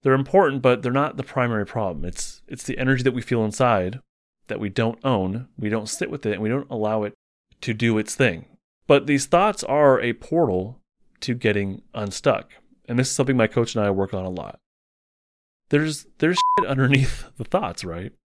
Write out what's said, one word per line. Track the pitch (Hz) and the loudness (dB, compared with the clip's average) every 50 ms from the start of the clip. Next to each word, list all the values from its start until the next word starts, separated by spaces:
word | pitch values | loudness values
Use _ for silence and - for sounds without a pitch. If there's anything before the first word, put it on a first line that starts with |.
They're | _ 139 131 | _ 4 2
important, | 135 135 - - 196 190 147 135 135 117 | 2 2 4 4 4 4 4 0 2 2
but | 131 123 110 | 2 2 4
they're | - 123 | 0 -2
not | 123 139 147 151 - | 0 0 0 -2 -4
the | - 127 | -8 -12
primary | - - 135 123 120 113 107 101 | -6 -4 -2 -2 0 0 -2 -4
problem. | - - 117 104 95 82 73 82 | -4 -4 -4 -4 -4 -4 -4 -6
It's, | 90 - - - - - - - | -6 -6 -8 -10 -10 -12 -18 -16
it's | - 98 - - | -16 -14 -10 -8
the | - 131 - | -8 -6 -2
energy | 127 131 135 123 123 | 2 2 2 4 2
that | 135 120 | 0 0
we | 127 | 0
feel | 110 - 123 117 110 | -4 -2 0 0 0
inside | 107 104 - 131 120 113 98 90 92 110 131 _ _ _ _ _ _ _ _ _ | -2 0 2 2 4 4 2 2 -2 -6 -8 _ _ _ _ _ _ _ _ _
that | - 107 - | -10 -8 -6
we | 107 101 | -6 -4
don't | 95 - 113 113 113 - - | -2 0 -2 -2 -2 -2 -2
own. | 135 127 101 92 92 98 120 131 _ _ | 0 0 2 0 -2 -4 -6 -8 _ _
We | - - 104 | -6 -4 -2
don't | 107 113 107 | -2 -2 -4
sit | 110 - - 180 - | -6 -6 -6 -6 -6
with | - 139 - | -6 -6 -4
it, | 107 104 | -4 -2
and | 95 | -2
we | 107 107 | -2 -2
don't | 123 139 139 - | -2 -2 -4 -6
allow | 135 110 107 107 110 107 104 | -6 -4 -2 0 0 -2 -2
it | 104 - _ _ _ _ _ _ _ _ _ | -4 -8 _ _ _ _ _ _ _ _ _
to | - 127 113 | -6 -6 -4
do | 107 120 117 110 | 0 0 2 2
its | 107 107 - - | 0 -2 -4 -2
thing. | - 135 113 85 82 - _ _ _ _ _ _ _ _ | 0 0 0 0 -4 -12 _ _ _ _ _ _ _ _
But | - 147 139 - | 4 4 4 4
these | 147 143 139 139 | 2 0 0 2
thoughts | - - 170 196 214 196 - - | 2 2 4 4 2 0 -4 -4
are | - 135 147 147 139 131 - | -2 2 6 6 6 6 6
a | - 117 120 | 2 -2 -4
portal | - - - 156 170 165 110 92 92 92 107 123 _ _ _ _ _ _ _ _ _ | -4 -6 -2 2 2 2 2 2 -2 -2 -4 -12 _ _ _ _ _ _ _ _ _
to | - - 123 | -4 -4 -4
getting | 123 - 110 104 104 101 98 95 - _ _ - | 0 0 0 0 0 -2 -4 -8 -10 _ _ -10
unstuck. | 117 104 101 - - - 147 110 - - _ - - _ _ _ _ _ | -8 -8 -6 -8 0 0 0 0 0 -4 _ -20 -20 _ _ _ _ _
And | - 120 | -4 -2
this | 123 127 127 | -2 0 0
is | - | 0
something | - 135 131 131 | 0 0 2 4
my | 123 110 | 2 2
coach | 107 - 123 117 - - | 2 2 0 -2 0 0
and | 113 104 | 0 0
I | 101 | 0
work | 98 98 98 95 - | 0 0 -2 -2 -4
on | 95 92 | -6 -6
a | 92 | -6
lot. | 92 87 - - - _ _ _ _ _ _ _ _ _ _ _ _ _ _ _ _ _ _ _ _ _ _ _ | -8 -8 -10 -12 -16 _ _ _ _ _ _ _ _ _ _ _ _ _ _ _ _ _ _ _ _ _ _ _
There's, | - 147 156 156 151 - - - _ | 0 0 0 0 -4 -8 -12 -18 _
there's | _ 147 160 180 - - - - - | _ 0 2 2 2 0 2 2 2
shit | - | 0
underneath | - 139 131 127 127 139 135 135 117 - - - - _ | 0 0 2 4 4 4 4 4 2 0 -4 -8 -14 _
<laughs> | |
the | - 120 | -14 -8
thoughts, | - - 190 220 98 - - - | -2 -2 -2 -2 -4 -8 -10 -10
right? | - 82 - - - - _ | -10 -8 -10 -10 -12 -16 _